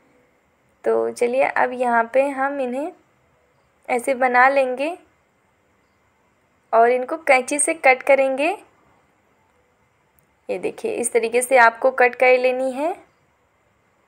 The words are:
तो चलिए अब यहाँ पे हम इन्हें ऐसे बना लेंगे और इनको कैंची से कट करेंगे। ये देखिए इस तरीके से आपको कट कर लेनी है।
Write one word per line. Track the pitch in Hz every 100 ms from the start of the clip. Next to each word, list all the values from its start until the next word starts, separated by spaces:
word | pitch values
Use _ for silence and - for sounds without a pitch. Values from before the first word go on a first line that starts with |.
| _ _ _ _ _ _ _ _
तो | - 226 226
चलिए | 233 240 254
अब | - - 254
यहाँ | 247 247 233 226
पे | 262 285
हम | 262 269 285
इन्हें | 247 254 320 - _ _ _ _ _ _ _ _ -
ऐसे | 247 254 247
बना | 254 247 262
लेंगे | 277 254 254 294 359 _ _ _ _ _ _ _ _ _ _ _ _ _ _ _ _ _
और | 226 233
इनको | 247 254 320
कैंची | 311 262 247 294
से | - 320
कट | 269 254
करेंगे। | - 269 269 262 311 415 - _ _ _ _ _ _ _ _ _ _ _ _ _ _ _ _ _ -
ये | 190
देखिए | - - 226
इस | - 233
तरीके | 233 220 240
से | 247 262
आपको | 226 233 262
कट | 254 247
कर | 247 254 254
लेनी | 254 254 262
है। | 254 311 392 _ _ _ _ _ _ _ _ _ _